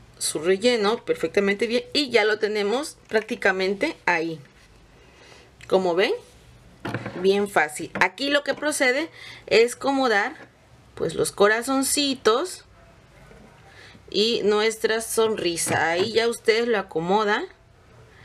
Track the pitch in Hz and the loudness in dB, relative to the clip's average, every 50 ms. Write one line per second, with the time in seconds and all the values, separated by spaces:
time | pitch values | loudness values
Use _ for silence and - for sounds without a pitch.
0 | - - - - - - - 165 147 175 190 196 208 247 247 226 202 196 226 233 | -20 -20 -16 -10 -10 -6 -6 -4 0 0 0 2 2 2 2 2 2 0 0 -2
1 | - - - - - 240 - 208 202 202 202 202 240 220 233 247 240 - - 285 | -2 -4 -4 -2 -2 -2 0 0 0 0 0 0 -2 -2 -2 -4 -4 -2 -2 -2
2 | 294 247 240 226 208 214 214 214 - 202 214 214 202 202 220 262 302 - - - | -2 2 2 2 2 2 0 0 -2 -2 -2 -2 -2 0 -2 -2 -4 -6 -12 -18
3 | - - - 220 214 - 240 - - 202 185 190 190 185 202 196 285 311 - - | -16 -4 -2 -2 -2 -2 -8 0 0 0 0 2 0 -2 0 0 -2 -2 -2 -4
4 | - - 175 165 160 165 160 151 135 - _ - - _ - - - - - - | -2 -2 0 0 -2 -4 -6 -10 -14 -20 _ -20 -20 _ -20 -20 -20 -20 -20 -20
5 | - - - - - - - - - - _ _ - - - 185 190 180 170 175 | -20 -20 -20 -20 -20 -20 -20 -20 -20 -20 _ _ -4 0 0 2 2 2 2 2
6 | 202 277 427 480 - - - - - - - - - - - - - - - - | 2 0 0 -4 -8 -16 -20 -20 -20 -20 -20 -20 -20 -20 -20 -16 -14 -10 -10 -8
7 | - - - 170 180 196 196 202 208 202 - 180 156 151 - - 175 135 - 202 | -10 -10 -10 -2 0 2 2 2 0 0 0 0 0 0 -4 -10 -12 -10 -2 0
8 | 180 185 185 - 269 285 285 285 285 277 262 - 285 302 - - 285 254 247 277 | 0 0 0 -4 -4 0 0 0 0 -2 -6 -4 -2 -4 0 2 2 2 2 0
9 | 320 320 - - - - - - - - - 208 233 240 - - - 262 277 269 | -2 -6 -10 -18 -20 -20 -20 -20 -4 2 4 4 4 4 2 -2 -2 0 0 2
10 | 262 247 220 196 208 254 - - - - _ _ _ _ - - - - - - | 2 2 2 2 0 -2 -6 -12 -20 -20 _ _ _ _ -20 -20 -20 -20 -10 -6
11 | - 165 160 - 156 - - - 202 208 214 233 240 262 269 269 269 262 - 285 | -6 -4 -2 -2 -2 -2 2 4 4 4 4 2 0 0 0 0 0 0 0 0
12 | 285 277 262 - - 214 220 254 349 370 - - - - - - - - - - | 0 0 -2 2 2 2 2 2 0 -4 -8 -14 -18 -20 -20 -20 -20 -20 -20 -20
13 | - - - - - - - - - - - - - - - - - - - - | -20 -20 -20 -20 -20 -20 -20 -20 -20 -20 -20 -20 -20 -20 -20 -20 -20 -20 -20 -20
14 | - - - 190 208 226 240 - - 202 208 208 214 226 220 220 - 214 220 226 | -20 -6 -2 0 0 2 0 0 0 0 2 2 0 0 -2 -2 -2 -2 -2 -2
15 | 226 - - - 226 220 220 185 165 175 170 160 - - 165 - 151 160 170 175 | -4 -4 0 0 2 2 0 0 -2 -2 -2 -2 -4 -2 0 0 0 0 2 0
16 | 190 220 214 220 226 233 233 - - - 214 220 240 240 233 202 190 190 - 160 | 0 0 0 0 0 0 -2 -2 0 0 2 2 2 0 0 0 -2 -2 -4 -4
17 | 165 175 190 214 214 208 208 233 349 381 - _ _ _ _ _ _ - - - | 0 2 2 2 2 2 0 0 -2 -6 -12 _ _ _ _ _ _ -20 -20 -20
18 | - - - - - | -20 -20 -20 -20 -20